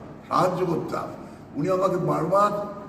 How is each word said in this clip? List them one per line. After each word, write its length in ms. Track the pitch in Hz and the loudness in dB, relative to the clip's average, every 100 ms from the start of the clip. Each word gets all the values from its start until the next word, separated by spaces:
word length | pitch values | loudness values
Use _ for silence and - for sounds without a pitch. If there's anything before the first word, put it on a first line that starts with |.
| - - - | -14 -16 -2
সাহায্য 380 | 139 180 170 180 | 2 2 2 0
করতাম, 380 | 156 - - - - - - - - | 0 -2 -6 -6 -10 -14 -16 -12 -4
উনি 140 | 170 | 0
আমাকে 280 | 185 190 175 | 2 2 2
বারবার 540 | 151 147 165 196 208 202 - - | 0 0 2 4 4 2 -6 -10